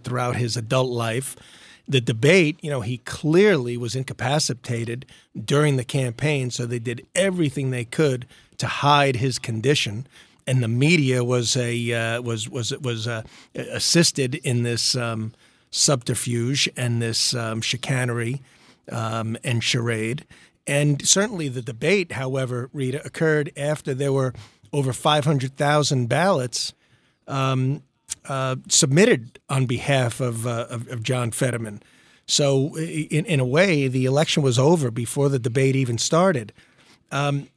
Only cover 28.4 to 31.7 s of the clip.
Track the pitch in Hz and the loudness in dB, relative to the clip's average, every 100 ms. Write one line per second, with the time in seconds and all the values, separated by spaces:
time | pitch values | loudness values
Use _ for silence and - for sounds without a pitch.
28.4 | 131 131 - - 139 143 226 156 117 - | -4 -4 -2 2 4 6 6 4 0 -16
29.4 | - 135 123 120 - 135 120 - 127 113 | -4 -2 0 -2 0 2 2 -2 -4 -4
30.4 | 120 117 120 120 - 123 107 127 117 - | -4 -4 -6 -8 -10 -8 -4 -2 -2 -2
31.4 | 135 117 113 | -2 -2 -8